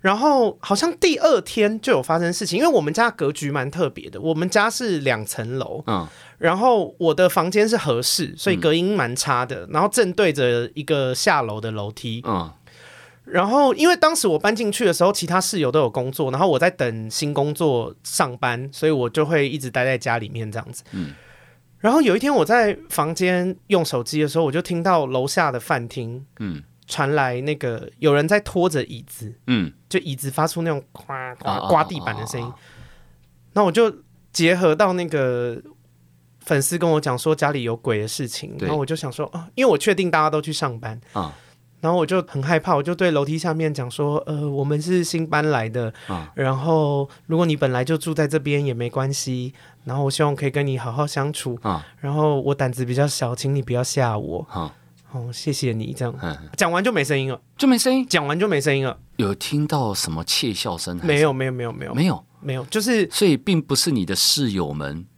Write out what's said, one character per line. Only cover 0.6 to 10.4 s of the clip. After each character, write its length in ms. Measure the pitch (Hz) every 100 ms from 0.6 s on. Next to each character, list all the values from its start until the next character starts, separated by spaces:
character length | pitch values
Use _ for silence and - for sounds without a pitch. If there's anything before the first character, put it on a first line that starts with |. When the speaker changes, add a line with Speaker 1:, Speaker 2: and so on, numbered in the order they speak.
Speaker 1:
好 120 | -
像 160 | 202 339 339
第 220 | 359 285
二 200 | 330 247
天 360 | - - 208 220
就 100 | 262
有 100 | 170
发 160 | 127 165
生 140 | 170
事 140 | 180 202
情， 120 | 185
因 60 |
为 60 | 320
我 100 | 247
们 100 | 147
家 200 | 147 233
格 200 | - 143
局 200 | - 147
蛮 200 | 143 131
特 200 | 160 156
别 180 | - -
的， 100 | -
我 140 | 160
们 160 | 156 180
家 220 | 208 214
是 300 | - 240 170
两 220 | 139 113 110
层 320 | - 113 131
楼， 260 | 107 - 156
Speaker 2:
嗯。 220 | 101 80 - - _
Speaker 1:
然 180 | 165 185
后 400 | 247 233 143 -
我 160 | 170
的 140 | 156 180
房 220 | 180 170
间 180 | 202 220
是 80 | 240
和 240 | 151 120
室， 340 | 123 - 160 -
所 120 | -
以 60 | 180
隔 160 | 170
音 240 | 165 180 208
蛮 180 | 120
差 300 | 123 143 123
的， 220 | 123 120 90
Speaker 2:
嗯。 20 |
Speaker 1:
然 100 | 156
后 40 | 202
正 240 | 240 202
对 180 | 180 196
着 380 | 143